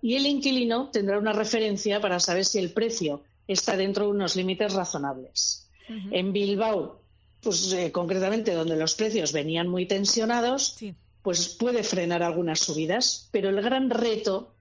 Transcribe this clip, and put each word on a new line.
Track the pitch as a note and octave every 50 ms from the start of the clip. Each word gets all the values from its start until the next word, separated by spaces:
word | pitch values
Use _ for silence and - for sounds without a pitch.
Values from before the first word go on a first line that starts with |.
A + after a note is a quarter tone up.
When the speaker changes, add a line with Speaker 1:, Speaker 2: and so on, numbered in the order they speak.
Speaker 1:
y | - A3+ A#3+
el | C4+ C#4
inquilino | C#4+ C#4+ C#4 C#4 C#4 C4 B3+ A#3+ A#3 A3+ A#3 A3+ -
tendrá | - A3+ G3+ G3 G3 G#3
una | G#3 A3
referencia | G#3+ G#3 A3 G#3+ - A3+ A3 G#3+ G3+ G3 - G#3+ G3 G#3
para | G#3 G3 F3+ F3
saber | F3 - F3 F#3 F#3+
si | F#3 - G#3
el | F#3 E3+ -
precio | A3 A3+ A#3 A3+ - F3+ D3+ C#3+ C#3+ - _ _ _ _ -
está | G3 F#3+ - - G#3 F#3+
dentro | F#3+ G3 G3 G3+ G#3
de | G#3
unos | G3+ G3+ G3 E3+ -
límites | F#3 F#3 F#3 F#3+ - G#3+ G#3 F#3
razonables. | G3 F3+ F3 - D#3 C#3+ C#3 C3+ B2+ C3 - - - - - - - - _ _ - - -
Speaker 2:
Ujú. | A3+ A3 F#3+ G3
Speaker 1:
En | G3+ F3+ F#3 G3 F#3+
Bilbao, | G#3 G3+ G3 G3+ G3 A3+ A3 G#3+ F#3+ D3+ - - - _ _ _ _ _ _ _ _ -
pues, | A3 F#3+ - - F#3
eh, | F#3+ F3+ F3+ D#3+
concretamente | - F3+ F3 E3 F#3+ F#3+ F#3 F#3+ G#3+ A3+ A3 A3 F3+
donde | E3 D#3+ E3 D#3+
los | D#3 D#3 D#3+ -
precios | - A3 A3 G#3 A3+ D#3+ D3
venían | D3 D#3 C#3 D#3 D#3+ E3 E3+ F3
muy | F3+ F3+ F3+
tensionados, | F3+ G3+ G3 G3+ G3 - A#3 A3 A3 A#3+ A#3+ A#3 A#3+ C4 C#4 C4+ - -
Speaker 2:
Sí. | - A3+ G#3 F3 - _ _ _ _
Speaker 1:
pues | - G3+ F3 F3 - -
puede | - - A#3 B3 A#3+ A#3 G#3+
frenar | - - F3+ F3 E3+ F3 E3+ E3+
algunas | E3+ E3 E3+ F3 E3 D#3+ D#3+
subidas, | - - D3+ D3+ D#3+ D#3 F#3 A#3 B3+ - - - - -
pero | - G#3 F3+ G3
el | G3 G3
gran | G3+ A#3+ B3+ C4 C4+ B3+
reto, | A#3 A3+ A#3 A#3 A3 A3 - G#3+ F#3+ G3 - - - _